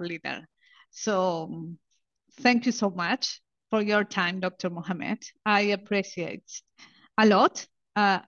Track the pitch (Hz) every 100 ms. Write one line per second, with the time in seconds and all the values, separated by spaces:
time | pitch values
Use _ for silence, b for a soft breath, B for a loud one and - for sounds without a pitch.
0 | 175 165 139 131 - _ b b b -
1 | - 190 185 165 160 160 165 170 _ _
2 | _ _ _ - 247 240 240 226 202 180
3 | 170 254 - - _ _ _ 220 208 208
4 | 208 - 175 185 185 185 180 170 175 175
5 | - 220 - - 214 202 208 202 202 202
6 | 190 - 165 - - - - _ b b
7 | b - 214 196 285 - - _ _ 208
8 | 202 185